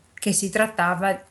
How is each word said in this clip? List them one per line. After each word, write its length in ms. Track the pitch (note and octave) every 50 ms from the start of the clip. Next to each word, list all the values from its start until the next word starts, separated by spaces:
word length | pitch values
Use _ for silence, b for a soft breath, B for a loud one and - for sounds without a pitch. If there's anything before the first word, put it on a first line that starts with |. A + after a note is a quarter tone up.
| _ _ -
che 180 | - - G#3
si 180 | F#3+ - G3+ F#3+
trattava 720 | - G#3+ A3 A3 A3 - F3 F3 D#3+ E3+ F#3+ G3 F#3+ F#3+ - -